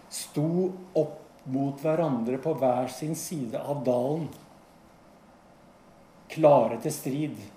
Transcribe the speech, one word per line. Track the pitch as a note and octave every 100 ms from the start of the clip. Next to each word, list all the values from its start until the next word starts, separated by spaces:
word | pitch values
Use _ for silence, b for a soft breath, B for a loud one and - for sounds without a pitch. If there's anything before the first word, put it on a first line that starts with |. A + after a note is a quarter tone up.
| -
sto | - - D3 D#3 F3 F#3 - - D#3+
opp | D3+ - - - -
mot | C3 C#3 C#3
hverandre | D#3+ D#3+ D#3+ A#2+ A2+ B2+
på | D#3+ D3
hver | C3 B2 B2
sin | - D#3 D#3
side | - D#3+ A#2 B2
av | C3+ C#3+ B2+
dalen, | B2 C3 D#3+ D3 - - - - - - - - - - - - - - - - - - - -
klare | D#3 D3+ C3+ A2+ A#2
til | D#3
strid. | - C3 C#3 D3+ G#2+ G2+